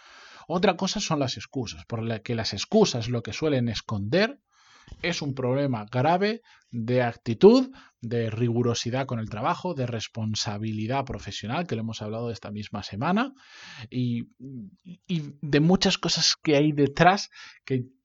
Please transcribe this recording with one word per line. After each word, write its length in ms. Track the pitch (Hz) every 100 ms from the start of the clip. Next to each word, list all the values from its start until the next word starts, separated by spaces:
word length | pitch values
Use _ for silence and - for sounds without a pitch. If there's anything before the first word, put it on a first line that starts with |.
| - - - - -
Otra 280 | 175 190 180
cosa 240 | 185 214
son 200 | - 151
las 180 | 127 107
excusas, 480 | - 135 110 80 -
por 180 | 113
la 160 | 113 110
que 160 | - 117
las 180 | 113
excusas 540 | 101 - 214 185 120 117
lo 140 | 117
que 100 | 107
suelen 360 | - 156 135 120
esconder 720 | 104 - 107 101 170 226 285 _ _ _ - - -
es 200 | 175 170
un 120 | 147
problema 520 | 131 123 135 143 117 104
grave 500 | 127 147 180 202 233 - _ _
de 320 | 120 110 123
actitud, 680 | 117 - - 113 196 254 262 - - _
de 280 | 113 117 113
rigurosidad 760 | 107 120 117 117 113 120 127 127
con 140 | 120
el 100 | 104
trabajo, 440 | 104 143 175 180
de 120 | 143 120
responsabilidad 1200 | 113 - - 110 110 - 101 110 107 110 135 131
profesional, 600 | 104 - - 104 151 175
que 80 | 113
lo 60 |
hemos 200 | 110 113
hablado 300 | 107 113 120
esta 200 | 107 104
misma 320 | 104 107 104
semana, 500 | - 101 151 196 269 269 - - - 135 113
y, 400 | 127 123 117 - _ 131 131 98 - 185 175 -
y 260 | 170 143 -
de 180 | 147 143
muchas 380 | 160 185 190 -
cosas 380 | 170 - - -
que 140 | - 143
hay 160 | 151
detrás 580 | 143 139 143 170 202 - - - - -
que 200 | 131 123 _